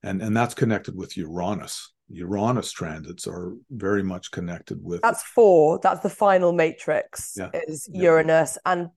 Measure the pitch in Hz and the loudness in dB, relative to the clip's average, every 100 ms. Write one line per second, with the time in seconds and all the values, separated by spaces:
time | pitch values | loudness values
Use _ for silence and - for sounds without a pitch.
0 | 95 95 110 110 120 - 127 104 - 92 | -6 -6 -2 0 0 0 0 0 -4 -12
1 | 82 - 78 85 87 98 - - - _ | -10 -10 -8 -6 -4 -6 -8 -14 -14 _
2 | _ - 85 98 110 123 - - 82 78 | _ -14 -6 -2 0 -2 -4 -8 -10 -10
3 | 76 90 - 87 90 113 _ 123 98 104 | -14 -12 -10 -10 -10 -12 _ -6 0 0
4 | 95 90 - - 87 85 - - 87 85 | 0 -6 -8 -10 -8 -10 -10 -12 -8 0
5 | 226 - - - 220 175 151 190 190 190 | 0 0 -2 6 8 8 6 4 0 0
6 | 202 - 208 185 175 170 165 160 - 156 | -4 0 4 6 4 4 0 0 -2 -2
7 | - - - - 92 160 160 156 - 180 | -2 -12 -12 -10 -8 -8 -8 -10 -10 2
8 | 180 160 160 160 151 - - 180 170 | 4 6 6 4 2 -2 -2 -2 -4